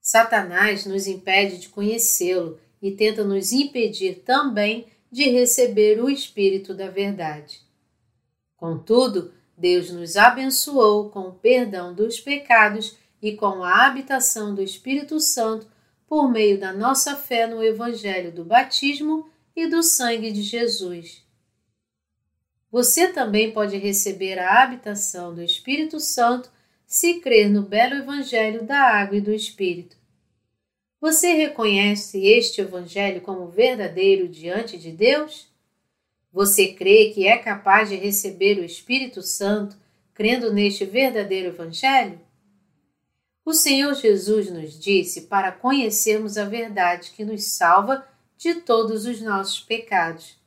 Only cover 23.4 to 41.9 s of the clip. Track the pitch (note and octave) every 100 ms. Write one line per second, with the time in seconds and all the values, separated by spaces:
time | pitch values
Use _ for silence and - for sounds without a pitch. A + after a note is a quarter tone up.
23.4 | A3 A3 G#3 G3+ G3+ G3 G3+ F3+ F#3+ F#3
24.4 | F3+ G#3+ C4 B3 G#3+ G3+ - F#3 F3 E3+
25.4 | E3+ - - C#4+ D#4 D#4 - - A#3+ B3
26.4 | B3 _ _ _ _ - E4+ F4 C4+ A3+
27.4 | G#3 G#3 G3 G#3 B3+ C#4 C4+ C#4+ C4 A3+
28.4 | A3 A3+ A3 C#4+ C4 G#3 G3 G3+ G3+ G#3+
29.4 | - - F#3 F3 F3 _ _ _ _ _
30.4 | _ _ _ _ _ _ D#4 D#4+ F4+ D#4+
31.4 | D4+ D4 G#3+ G3 G#3 G#3 - G3 G3 A#3
32.4 | A3+ - F#3+ F3+ F3 G3 G3+ F3+ F#3 F#3
33.4 | F3 F3+ B3+ A#3+ F3+ E3 G3 G3 F3 D#3
34.4 | E3 G3 A3+ F3+ E3 D#3+ A3+ D4 D4+ -
35.4 | _ _ _ _ _ _ _ _ _ F3+
36.4 | G3+ - F#3+ - F#3 G#3+ G#3+ G#3+ F#3+ A#3
37.4 | A3+ G3+ G3 G3+ G#3+ F#3+ G3+ G3+ G3+ F3
38.4 | G3 G3 E3+ - - C4 B3+ F#3+ - -
39.4 | G3+ G#3 G3+ - _ _ _ - G#3+ B3
40.4 | A#3 G3+ G3+ G3+ F#3+ A3 C4+ A3 G3 F#3+
41.4 | F3+ F3 E3 E3 C4